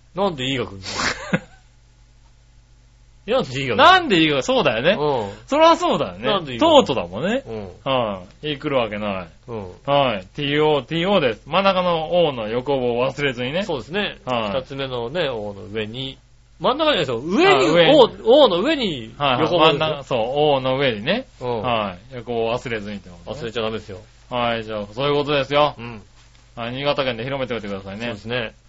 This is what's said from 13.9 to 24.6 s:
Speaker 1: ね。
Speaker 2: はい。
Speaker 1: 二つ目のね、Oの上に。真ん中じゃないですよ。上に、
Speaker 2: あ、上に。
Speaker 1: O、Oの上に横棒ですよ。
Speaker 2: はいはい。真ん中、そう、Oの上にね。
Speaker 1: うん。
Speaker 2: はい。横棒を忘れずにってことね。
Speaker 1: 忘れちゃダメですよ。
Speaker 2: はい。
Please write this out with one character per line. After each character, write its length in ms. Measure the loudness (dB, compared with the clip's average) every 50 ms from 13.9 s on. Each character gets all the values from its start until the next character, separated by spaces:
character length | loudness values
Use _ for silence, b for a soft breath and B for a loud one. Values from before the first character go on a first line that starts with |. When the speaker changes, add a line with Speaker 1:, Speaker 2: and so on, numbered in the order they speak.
| -4
Speaker 1:
ね。 260 | -4 -4 -4 -6 -8 -6
Speaker 2:
は 220 | -4 -2 -2 0
い。 60 | -2 -2
Speaker 1:
二 100 | -4 -4
つ 140 | -6 -8
目 100 | -8 -6
の 240 | -6 -6 -6 -6 -4
ね、 180 | -4 -2 -2 -2
O 240 | -4 -6 -6 -8 -10
の 100 | -12 -12
上 240 | -8 -6 -6 -6 -6
に。 300 | -8 -10 -10 -10 -12 -16 _ _ _ _ _ _ _ -4
真 140 | -2 -2 0
ん 40 | 0
中 80 | 0
じ 40 | 0
ゃ 0 |
な 60 | 2
い 20 | 0
で 60 | 0
す 60 | -2 -2
よ。 60 | -4
上 260 | -4 -2 0 4 4
に、 220 | 4 4 4 4
Speaker 2:
あ、 60 | 4 4
上 140 | 6 6 8 8
に。 20 |
Speaker 1:
O、 160 | 8 6 6 4 0 2 6 6 8 8
O 40 | 6
の 120 | 4 2 0
上 120 | 0 0
に 400 | 0 -2 -4 -4 -6 -10 -12 -6
横 0 |
棒 0 |
で 0 |
す 60 | -2
よ。 40 | 0
Speaker 2:
は 120 | 2 2
い 20 | 2
は 60 | 2
い。 40 | 2
真 260 | 4 4 4 4 4
ん 40 | 2
中、 240 | 0 -2 -4 -4 -4
そ 140 | -2 -2
う、 40 | -2 0 0 0 2 4 4 4
O 40 | 2
の 160 | 2 0 0
上 160 | 2 2 0 0
に 120 | -2 -2
ね。 220 | -2 -2 -2 -4 -8 -12 -8
Speaker 1:
う 60 | -6
ん。 160 | -4 -4 -2 0
Speaker 2:
は 340 | 0 0 0 0 -2 -6 -10 -14 -16
い。 60 | -14
横 160 | -12 -8 -6 -2
棒 140 | -2 0
を 60 | 0 -2
忘 160 | -2 -4 -4
れ 120 | -6 -6
ず 100 | -6 -8
に 60 | -10
っ 40 | -12
て 100 | -12 -16
こ 60 | -20 -16 -14
と 40 | -12 -10
ね。 60 | -10
Speaker 1:
忘 40 | -8
れ 80 | -8 -4
ち 60 | -4
ゃ 20 | -4
ダ 80 | -4
メ 80 | -4 -6
で 60 | -8
す 60 | -12
よ。 100 | -16 -16 -16 -20 -20 -20 -12 -6
Speaker 2:
は 280 | -4 -2 0 0 0
い。 80 | -2